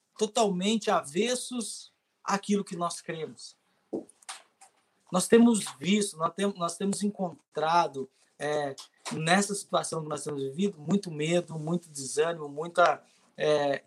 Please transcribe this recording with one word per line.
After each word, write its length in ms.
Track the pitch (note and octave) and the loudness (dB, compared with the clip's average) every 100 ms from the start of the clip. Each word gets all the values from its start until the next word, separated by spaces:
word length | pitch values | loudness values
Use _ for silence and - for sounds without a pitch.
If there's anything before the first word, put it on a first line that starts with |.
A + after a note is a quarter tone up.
| _ - | _ -6
totalmente 720 | G#3+ A#3+ G#3+ F3+ G3 A3+ G#3+ | -4 2 0 2 0 0 2
avessos 1040 | F3+ C#3+ D#3+ A#3 B3 - B3 G#3 - - _ _ _ | 0 0 -2 0 -2 -6 -8 -8 -12 -18 _ _ _
àquilo 400 | - G3 - G3+ | -4 -4 0 -2
que 140 | G3 E3+ | -2 -6
nós 240 | F3 - | -6 -6
cremos. 560 | - E3 D3 A2+ - - _ _ _ - - _ - - - _ - _ _ _ _ | -10 -8 -10 -12 -20 -20 _ _ _ -12 -12 _ -18 -18 -20 _ -20 _ _ _ _
Nós 160 | F3+ F3+ | -2 6
temos 380 | A#3 A#3+ A3 - - | 8 8 6 -2 -6
visto, 380 | F3+ G#3 G3 D#3 | 0 2 0 -2
nós 180 | E3 | -4
tem-, 200 | - G3+ F#3+ | 0 -4 -2
nós 220 | E3+ - | -6 -2
temos 260 | G3 G3 | -4 -2
encontrado, 1040 | G3+ G3+ F3 - _ - D#3 E3+ D#3+ C3+ B2+ _ _ _ | -4 -2 -6 -6 _ 0 4 6 4 0 -10 _ _ _
é, 340 | D3 D3+ C#3+ C3+ - _ - | -2 0 -2 -6 -14 _ -8
nessa 420 | - D#3+ F#3+ G3+ | -4 4 4 4
situação 480 | G3 - E3 D#3 E3 | -4 -2 -2 -2 -6
que 60 | D3+ | -6
nós 160 | D3 | -6
temos 180 | D3 C#3+ | -6 -6
vivido, 380 | C3+ C#3+ G3+ D#3 | -6 -2 -2 -2
muito 320 | D3 G3+ F#3 | -2 -2 -2
medo, 480 | D3+ D#3 F3 E3+ D#3+ | -4 0 0 0 -6
muito 300 | D3+ F3 D#3 | -4 -4 -4
desânimo, 580 | C#3+ C3+ D3 D#3+ E3+ D3 | -12 -6 0 0 -2 -8
muita, 560 | C#3+ E3 F3 E3+ C#3 - _ _ - | -8 -4 4 4 4 -6 _ _ -2
é, 480 | D3+ D3+ C#3+ C3+ | 2 4 2 0